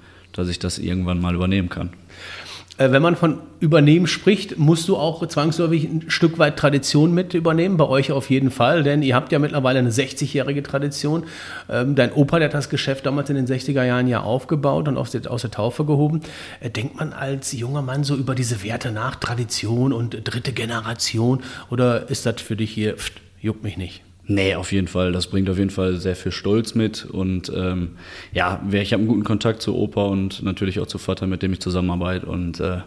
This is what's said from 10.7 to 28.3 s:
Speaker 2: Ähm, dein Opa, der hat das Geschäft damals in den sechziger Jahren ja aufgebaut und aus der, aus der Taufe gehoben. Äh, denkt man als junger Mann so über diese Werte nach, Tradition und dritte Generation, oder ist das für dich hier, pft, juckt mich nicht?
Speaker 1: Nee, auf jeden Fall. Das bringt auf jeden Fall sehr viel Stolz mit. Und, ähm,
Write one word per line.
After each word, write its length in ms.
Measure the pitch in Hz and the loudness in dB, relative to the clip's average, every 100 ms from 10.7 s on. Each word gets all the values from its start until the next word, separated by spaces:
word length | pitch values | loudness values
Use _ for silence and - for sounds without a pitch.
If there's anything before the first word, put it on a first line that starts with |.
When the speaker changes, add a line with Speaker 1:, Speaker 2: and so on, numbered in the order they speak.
| 139 147 147 147 165 165 - - - - | -2 -2 -2 -2 -2 -4 -12 -14 -14 -4
Speaker 2:
Ähm, 240 | 117 131 | -2 2
dein 180 | 135 120 | 4 4
Opa, 260 | 147 139 170 | 4 4 4
der 100 | 151 | 2
hat 60 | |
das 140 | 147 131 | 0 -2
Geschäft 380 | 139 - 135 139 | -2 -2 -2 -2
damals 240 | 143 139 | -2 -2
in 60 | 139 | 0
den 100 | 127 | 0
sechziger 380 | 127 139 135 | -2 0 0
Jahren 240 | 123 123 127 | 2 2 2
ja 140 | 113 | 0
aufgebaut 640 | 101 127 - 156 139 151 151 | 0 -2 0 0 2 2 0
und 80 | 127 | -2
aus 160 | 123 | -2
der, 180 | 117 - | -4 -4
aus 120 | 120 | -6
der 100 | 113 | -6
Taufe 320 | - 110 - | -2 -2 0
gehoben. 380 | 151 143 151 160 - - - - | 2 4 4 0 -4 -14 -16 -10
Äh, 100 | 123 | -8
denkt 260 | 110 123 - | -6 -6 -6
man 160 | 156 | -8
als 400 | - 135 139 - | -6 -6 -6 -6
junger 300 | 123 120 143 | -6 -4 -4
Mann 200 | 131 135 | -2 -2
so 140 | 139 135 | 0 0
über 180 | 131 | 0
diese 300 | 127 117 113 | 0 0 -2
Werte 260 | 101 120 123 | -4 -6 -4
nach, 260 | 107 127 - | -4 -6 -4
Tradition 760 | - 120 113 - 104 120 131 | -4 -2 -4 -4 0 2 2
und 260 | 117 117 110 | 0 -2 -4
dritte 280 | 110 - 131 | -6 -4 -4
Generation, 920 | 117 113 117 110 117 - 110 120 131 - - - | -4 -4 -4 -6 -4 -2 2 2 2 -2 -14 -6
oder 400 | 123 123 117 - | 2 2 2 -2
ist 160 | 139 113 | -4 -2
das 140 | 107 | -4
für 160 | - 107 | -4 -4
dich 160 | 110 | -4
hier, 240 | - 107 - | -2 -4 -4
pft, 240 | - - - - | -8 -12 -20 -8
juckt 220 | 107 107 | -6 -4
mich 140 | 107 92 | -8 -8
nicht? 260 | 90 - - - - | -10 -12 -20 -12 -2
Speaker 1:
Nee, 280 | 101 95 | 2 2
auf 180 | 87 90 | 0 0
jeden 160 | 98 90 | 0 0
Fall. 240 | 90 90 | 0 0
Das 140 | 90 87 | 0 0
bringt 240 | 98 98 | 0 0
auf 80 | 92 | 2
jeden 120 | 98 | 0
Fall 260 | 98 92 90 | 0 0 0
sehr 200 | 92 90 | -2 -4
viel 160 | 92 | -6
Stolz 420 | - 95 110 110 | -4 0 0 2
mit. 300 | 113 107 - | 0 0 -2
Und, 480 | - - 92 92 - | -8 -2 -2 -2 -4
ähm, 420 | - 92 92 87 - - - - | -4 -2 -2 -4 -8 -18 -18 -6